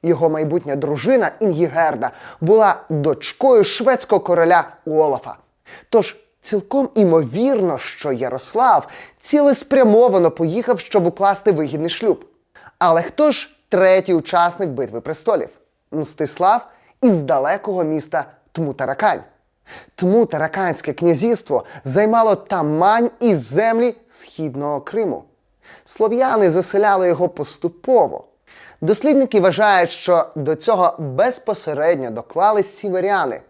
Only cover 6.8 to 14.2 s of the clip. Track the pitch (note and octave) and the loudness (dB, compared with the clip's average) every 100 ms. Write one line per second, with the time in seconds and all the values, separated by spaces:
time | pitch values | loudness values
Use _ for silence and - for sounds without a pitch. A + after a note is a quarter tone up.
6.8 | C4 - F#3+ E3 C3+ C#3 B3+ B3+ F#3 C3+ | -2 2 4 4 0 -2 0 0 0 -4
7.8 | - - D3+ B2+ B2+ B2+ - G#3+ B3+ F3+ | -8 -10 -6 -4 -4 -6 -6 0 2 2
8.8 | - - - _ - D4 C#4+ C4 - A#3 | 0 -20 -20 _ -2 2 4 2 0 2
9.8 | A#3+ G#3+ B3 G3 E3+ D#3+ E3 F#3 A#3+ A#3 | 6 6 4 4 2 0 -4 -4 -2 -4
10.8 | - G#3 E3+ E3 G3 G3 - E3 D3+ D3 | 0 0 0 0 0 0 0 0 -2 -4
11.8 | E3 - A3+ F3 - _ _ - - _ | -6 -4 -2 -2 -4 _ _ -20 -20 _
12.8 | F3 E3 E3 - G3+ - - _ _ F#3+ | 2 2 0 0 0 0 -6 _ _ 2
13.8 | F#3 F#3+ F#3 F3 | 4 4 2 -2